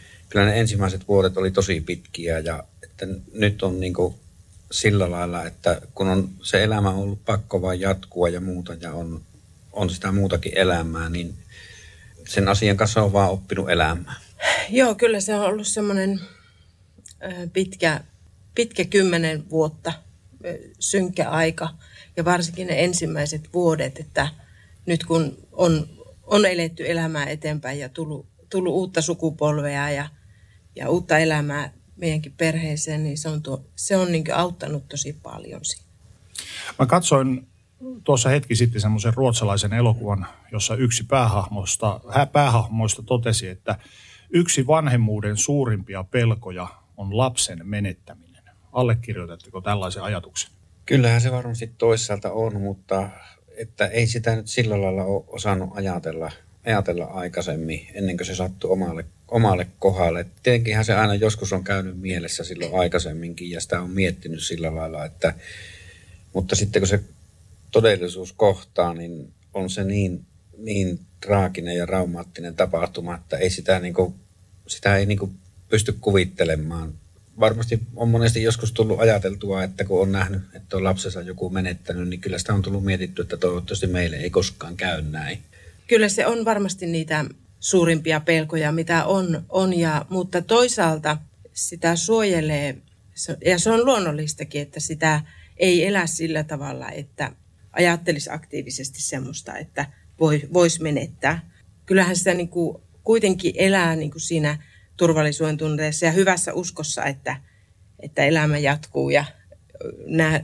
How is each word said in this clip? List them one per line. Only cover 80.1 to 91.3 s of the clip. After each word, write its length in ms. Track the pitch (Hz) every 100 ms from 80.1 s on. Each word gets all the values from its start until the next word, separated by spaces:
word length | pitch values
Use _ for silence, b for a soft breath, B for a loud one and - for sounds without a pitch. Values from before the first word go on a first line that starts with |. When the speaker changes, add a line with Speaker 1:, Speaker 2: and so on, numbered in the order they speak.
Speaker 1:
nähnyt, 300 | 98 92 95 -
että 220 | - - 95
on 80 |
lapsensa 360 | 95 95 95 90
joku 300 | 90 90 92
menettänyt, 580 | 92 92 90 - 90 87
niin 120 | 90
kyllä 180 | 92 90
sitä 160 | -
on 80 | 101
tullut 220 | 95 98
mietitty, 380 | 95 95 90 90
että 140 | 85 -
toivottavasti 500 | 90 90 87 107 92
meille 300 | 90 85 76
ei 140 | 87
koskaan 460 | 90 92 - 82 87
käy 260 | 92 82
näin. 400 | 76 76 76 95 - b b b -
Speaker 2:
Kyllä 220 | 233 208
se 180 | 208 -
on 180 | 233
varmasti 420 | 226 208 196 185 175
niitä 380 | 165 156 156 143 - _ -
suurimpia 600 | - 190 165 160 160 156
pelkoja, 520 | 156 165 156 165 151
mitä 320 | 160 165 165
on, 400 | - 196 185 165 -
on 260 | 185 190
ja, 320 | 175 165 151 -
mutta 340 | 185 180 175
toisaalta 760 | 175 233 247 220 170 156 156 151 -